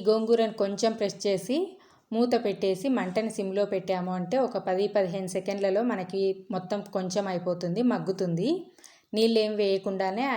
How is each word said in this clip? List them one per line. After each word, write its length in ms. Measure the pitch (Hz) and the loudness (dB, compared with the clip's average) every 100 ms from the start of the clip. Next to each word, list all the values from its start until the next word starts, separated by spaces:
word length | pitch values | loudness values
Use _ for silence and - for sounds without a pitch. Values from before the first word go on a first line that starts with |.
| 196 | 4
గోంగూరను 480 | 220 220 233 226 214 | 2 4 4 2 0
కొంచెం 280 | 196 202 226 220 | -2 2 0 0
ప్రెస్ 180 | 196 190 202 | -4 -2 0
చేసి 300 | 190 - 285 381 - - _ _ | 0 0 -2 -2 -8 -20 _ _
మూత 220 | 220 247 226 214 | 0 2 2 0
పెట్టేసి 420 | 190 190 185 269 247 | 0 0 0 0 0
మంటని 340 | 185 190 220 214 | 0 -2 -2 -4
సిమ్లో 280 | 196 196 202 190 | -2 0 0 -2
పెట్టాము 380 | 190 185 180 185 | -2 -2 -2 -4
అంటే 180 | 175 254 247 | 0 0 0
ఒక 100 | 202 190 | -2 -2
పది 160 | 185 202 208 | 0 2 2
పదిహేను 340 | 185 196 185 190 | 0 -2 -4 -4
సెకండ్లలో 460 | 190 196 196 196 240 | -4 0 2 2 0
మనకి 280 | 196 180 196 196 190 - 185 | -2 -4 0 0 -2 -6 -8
మొత్తం 240 | - 208 - 190 | -4 -6 -4 -4
కొంచెం 260 | 185 202 196 | -2 -2 -2
అయిపోతుంది, 480 | 180 180 175 175 185 247 | -2 -2 -2 -2 2 2
మగ్గుతుంది. 580 | 196 165 185 180 165 226 359 - - - - _ 214 | 2 -2 -2 0 0 0 -2 -4 -20 -20 -20 _ 2
నీళ్ళు 260 | 226 226 214 | 4 4 2
ఏం 80 | 208 | 2
వేయకుండానే 640 | 202 196 196 190 190 202 269 | 2 2 0 -2 -2 0 -2